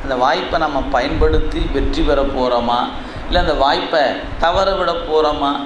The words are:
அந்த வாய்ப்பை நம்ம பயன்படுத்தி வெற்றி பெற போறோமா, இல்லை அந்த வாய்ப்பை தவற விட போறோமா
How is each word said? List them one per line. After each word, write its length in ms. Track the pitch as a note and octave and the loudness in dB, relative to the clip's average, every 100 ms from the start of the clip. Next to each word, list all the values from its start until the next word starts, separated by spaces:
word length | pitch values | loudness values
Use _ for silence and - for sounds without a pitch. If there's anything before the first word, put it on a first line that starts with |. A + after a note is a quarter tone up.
அந்த 120 | C#3 B2+ | -4 0
வாய்ப்பை 440 | B2+ D#3+ - E3+ | 2 2 0 -2
நம்ம 220 | D#3 C#3+ | 0 -2
பயன்படுத்தி 800 | C3 C3 C3+ - D#3 D#3 - D#3+ E3 | 0 0 0 2 4 4 2 0 0
வெற்றி 280 | C#3 - - | 0 0 0
பெற 200 | - C#3 | 2 2
போறோமா, 560 | C3+ C3+ B2+ A#2+ A#2 A#2+ C3 - - - - | 0 0 0 0 0 0 -2 -6 -8 -8 -2
இல்லை 160 | F3 | 0
அந்த 120 | E3+ | 0
வாய்ப்பை 480 | C#3 C3+ E3+ F3+ E3 C3 F#2+ - - | 2 2 2 0 0 0 -2 -6 -2
தவற 360 | E3 F#3 G3 F#3+ | 0 2 0 0
விட 160 | F3 | -2
போறோமா 600 | E3+ D3 D#3 D3+ D3 C#3+ C#3+ | -2 -2 0 2 0 -2 -2